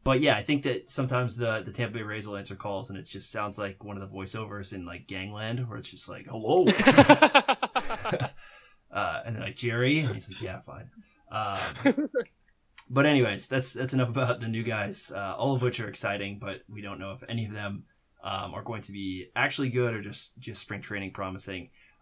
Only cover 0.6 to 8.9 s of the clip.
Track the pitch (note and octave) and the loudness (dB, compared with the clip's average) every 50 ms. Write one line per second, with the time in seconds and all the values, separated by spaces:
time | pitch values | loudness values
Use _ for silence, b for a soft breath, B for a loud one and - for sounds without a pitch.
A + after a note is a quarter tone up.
0.6 | C#3+ C#3+ A#2+ - - - - - C3+ B2+ C3 B2 B2 A#2 - A#2 A#2+ A2+ A2 A2 | 2 0 -4 -4 -6 -6 -2 -2 0 0 2 0 0 0 -2 -2 0 0 0 0
1.6 | G2 A2 G2 - A#2+ G#2+ G#2+ A#2 A2 G#2 G#2 G#2+ G2+ G#2+ G2+ G2 G2+ - G2 G2 | -4 -6 -4 -4 -4 -4 -2 -6 -6 -6 -6 -6 -6 -6 -8 -8 -8 -8 -10 -8
2.6 | - G#2+ G2+ F#2+ - - G2 F#2 E2 - - G2 - - - A2 G#2 G#2 G2+ G#2 | -6 -4 -4 -4 -4 -6 -10 -10 -10 -10 -10 -8 -8 -6 -4 -4 -4 -4 -4 -4
3.6 | G#2 G2 G2 - - G#2 G2+ G2 G2 F#2+ F#2+ G2 F#2+ F#2+ - A2+ A2 G#2 G2+ G2+ | -6 -6 -8 -10 -12 -12 -10 -10 -10 -10 -8 -8 -8 -6 -6 -6 -6 -6 -8 -10
4.6 | F#2+ - G#2+ F#2+ F2 E2+ F#2 F2+ - - G2 F#2 F#2+ G2+ G#2 G#2 A2 A2+ A#2 B2 | -10 -8 -10 -10 -10 -10 -12 -14 -12 -10 -8 -8 -8 -8 -8 -6 -4 -4 -2 -2
5.6 | B2+ A#2 A2 - - - - - - - - - - - - A2+ A2 - D3+ F#3 | -4 -4 -6 -10 -10 -10 -10 -10 -10 -10 -10 -14 -12 -10 -8 -4 2 4 6 8
6.6 | F4+ - G3 - G#3+ C4 A#3+ C#4 - - D4 - D#4+ C#4+ - C#4 - - B3+ - | 8 6 6 8 8 10 12 12 12 12 12 10 10 8 8 6 6 6 0 0
7.6 | - G3+ - C4 - - A#3 - - A3 - - - - - b b b b b | 0 -2 -2 -4 -2 -2 -6 -4 -2 -2 0 0 -2 -4 -6 b b b b b
8.6 | b b b b _ _ | b b b b _ _